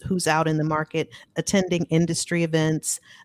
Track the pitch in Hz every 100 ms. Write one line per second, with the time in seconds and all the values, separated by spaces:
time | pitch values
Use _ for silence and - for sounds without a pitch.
0 | - 185 156 156 160 156 156 156 156 160
1 | 151 - - - - 202 180 175 165 165
2 | 170 - - 170 165 160 156 160 - -
3 | - -